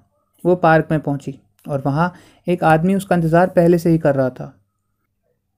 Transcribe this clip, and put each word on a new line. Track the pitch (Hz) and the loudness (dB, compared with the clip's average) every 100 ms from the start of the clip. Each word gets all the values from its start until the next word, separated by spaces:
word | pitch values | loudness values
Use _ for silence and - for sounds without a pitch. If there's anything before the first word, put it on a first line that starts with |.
| _ _ _ _ | _ _ _ _
वो | 175 180 | -2 0
पार्क | 165 160 156 | 2 2 0
में | 156 | -4
पहुंची | 143 143 - 139 _ _ - | -4 -8 -10 -16 _ _ -8
और | 143 139 | -6 -4
वहां | 143 180 - _ _ - | -2 -4 -6 _ _ -6
एक | 175 | -2
आदमी | 160 165 180 | 2 2 2
उसका | 196 190 175 | -2 -2 -2
इंतज़ार | 165 170 185 | 2 2 2
पहले | 180 170 175 | 2 2 2
से | 170 | 2
ही | 165 | 0
कर | 160 | 0
रहा | 135 127 | 0 -2
था। | 127 143 _ _ _ _ _ _ _ _ _ _ | -4 -18 _ _ _ _ _ _ _ _ _ _